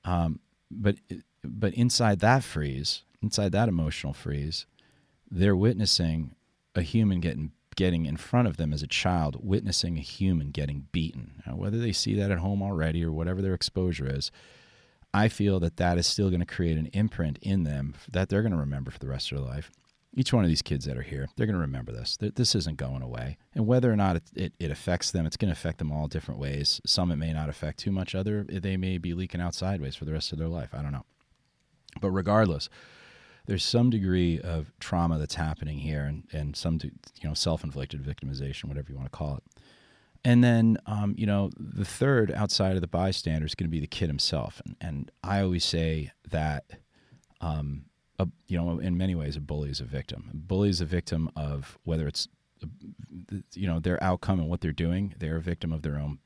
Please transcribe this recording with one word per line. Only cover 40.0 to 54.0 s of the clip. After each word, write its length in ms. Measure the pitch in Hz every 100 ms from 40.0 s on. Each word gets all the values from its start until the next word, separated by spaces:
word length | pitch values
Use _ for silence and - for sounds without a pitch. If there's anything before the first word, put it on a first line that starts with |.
| _ _
And 220 | 131 120
then, 320 | 123 117 113 110
um, 300 | - 104 104 -
you 80 |
know, 260 | 107 101 98 -
the 300 | - - 98
third 440 | - 131 131 104
outside 440 | - 104 - 95
of 80 | 95
the 40 | 85
bystander 600 | 85 95 - 82 78 78
is 80 |
gonna 160 | - 85
be 100 | 80
the 60 | 73
kid 220 | - 85
himself. 520 | 71 - 76 55 - -
And, 100 | -
and 300 | 85 71 - _
I 160 | - 101
always 240 | 95 87
say 480 | - 85 82 80 71 _ -
that, 340 | 80 76 71 - - _ _ _ - _ _
um, 460 | 85 76 73 71 - _ _ -
a, 100 | 87 - _
you 120 | 87
know, 200 | 85 85
in 200 | 92 87
many 160 | 92
ways, 220 | 87 73 73
a 40 |
bully 300 | 71 76 71
is 100 | 67
a 40 | 62
victim. 420 | 69 - - -
A 60 | 78
bully 320 | 87 95 101
is 140 | 87
a 20 |
victim 460 | 82 87 - 82 80
of 440 | - 73 71 67 -
whether 220 | - 80 73
it's, 220 | - - _ _ _
uh, 40 | 78 - - - - 87 90 101 -
you 120 | - 95
know, 140 | 82
their 200 | 87 90